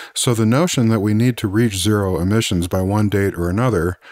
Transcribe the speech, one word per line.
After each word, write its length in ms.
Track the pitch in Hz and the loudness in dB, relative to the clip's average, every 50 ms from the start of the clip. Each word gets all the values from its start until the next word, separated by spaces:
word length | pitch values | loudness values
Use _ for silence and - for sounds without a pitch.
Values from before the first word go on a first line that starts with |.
| - - - | -18 -12 -8
So 180 | - - 127 117 | -4 -2 -2 0
the 140 | 107 110 | 2 2
notion 440 | 107 120 139 175 180 - 139 117 113 | 2 2 2 0 0 0 0 2 2
that 100 | 113 110 | 2 0
we 120 | 98 104 107 | 0 0 2
need 240 | 107 120 127 117 - | 2 2 0 0 -2
to 100 | - 101 | -4 -2
reach 280 | 95 110 120 117 98 | 0 2 2 2 0
zero 440 | 92 85 107 107 104 98 92 92 82 | -2 0 0 2 2 2 0 0 0
emissions 480 | 87 95 104 113 110 - 104 87 85 - | 0 0 2 0 0 0 0 -2 -2 0
by 140 | - 92 95 | -2 -2 0
one 260 | 95 101 107 107 101 | 0 0 0 0 0
date 260 | 101 98 98 98 - | 0 0 0 0 -2
or 160 | 85 87 87 | -2 -4 -2
another 480 | 90 107 123 131 110 87 80 90 92 - - - | -2 0 0 0 0 0 0 -2 -4 -6 -10 -20